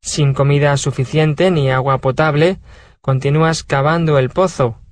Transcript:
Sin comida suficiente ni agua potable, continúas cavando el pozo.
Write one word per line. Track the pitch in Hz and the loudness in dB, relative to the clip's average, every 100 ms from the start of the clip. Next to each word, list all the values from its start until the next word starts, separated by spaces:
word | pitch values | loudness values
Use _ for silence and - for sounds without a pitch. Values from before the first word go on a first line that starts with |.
Sin | - - 139 | -8 -2 0
comida | 135 139 143 143 143 | 2 2 2 2 0
suficiente | 143 135 127 151 156 147 180 | -2 -4 -4 0 0 2 0
ni | 165 135 | 2 0
agua | 131 135 131 | 0 0 0
potable, | 131 127 156 147 170 190 - - - _ | -2 0 0 2 0 0 -12 -20 -20 _
continúas | - 131 139 151 160 160 | -4 -2 0 2 0 -2
cavando | - 139 143 170 165 143 | -4 -2 0 0 0 0
el | 127 | 0
pozo. | - 185 180 127 110 - | 0 -2 0 -4 -4 -20